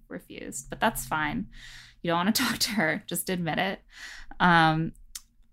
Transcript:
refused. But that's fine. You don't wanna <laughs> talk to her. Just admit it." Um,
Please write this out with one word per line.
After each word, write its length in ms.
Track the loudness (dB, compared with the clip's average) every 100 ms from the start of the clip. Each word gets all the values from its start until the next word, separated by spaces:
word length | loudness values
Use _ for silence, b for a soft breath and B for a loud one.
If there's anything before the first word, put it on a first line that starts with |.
| -14
refused. 640 | -16 -14 -14 -12 -12 -12
But 80 | -2
that's 260 | -2 -2
fine. 440 | -4 -2 -2 -4 -8 B B B B B
You 80 | -2
don't 100 | 2
wanna 140 | 2
<laughs> 140 | 2 0
talk 120 | -2
to 120 | -2
her. 300 | 0 0 -2 -6
Just 220 | -6 -2
admit 300 | -2 0 0
it." 240 | -2 -4 B B B B B 2
Um, 540 | 6 8 8 4 -2 -6 -16 -18 -18 _ _